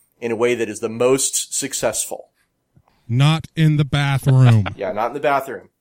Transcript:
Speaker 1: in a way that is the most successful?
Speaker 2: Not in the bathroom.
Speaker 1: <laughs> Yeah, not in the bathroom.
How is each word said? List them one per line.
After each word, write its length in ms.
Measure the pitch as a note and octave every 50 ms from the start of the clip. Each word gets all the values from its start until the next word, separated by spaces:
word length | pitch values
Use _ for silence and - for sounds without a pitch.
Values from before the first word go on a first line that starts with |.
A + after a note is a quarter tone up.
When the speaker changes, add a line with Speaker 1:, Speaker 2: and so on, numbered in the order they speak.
| _ _ _ -
Speaker 1:
in 140 | A#2+ A#2 A#2
a 40 |
way 180 | G#2 A#2+ A#2+ B2
that 140 | A2 A2+ G2+
is 100 | G#2+ G2
the 80 | - A2
most 640 | A2 A#2 B2 B2+ C3 C3+ - - - - - - -
successful? 760 | - - C3 - - - A#2+ G#2+ - - - - - - _ _ _ _ _ _ _ _ _ _ _ _ _ _ _ _
Speaker 2:
Not 420 | - A#2 B2 C#3 D3+ D#3+ D#3+ - - -
in 220 | - D#3+ D#3 D3+
the 80 | D3 D#3
bathroom. 840 | C3 - C#3+ C#3+ C#3 C#3 C3 - C#3+ C3 C3 C3 B2 A#2 A2 G2 G2
Speaker 1:
<laughs> 60 | F#2+
Yeah, 160 | - G2 F#2 F#2
not 160 | G#2+ A2+ A#2+
in 40 | B2+
the 60 | C#3+
bathroom. 480 | D3 D3+ C#3+ C#3 - - A#2 F#2+ F2+ _ _ _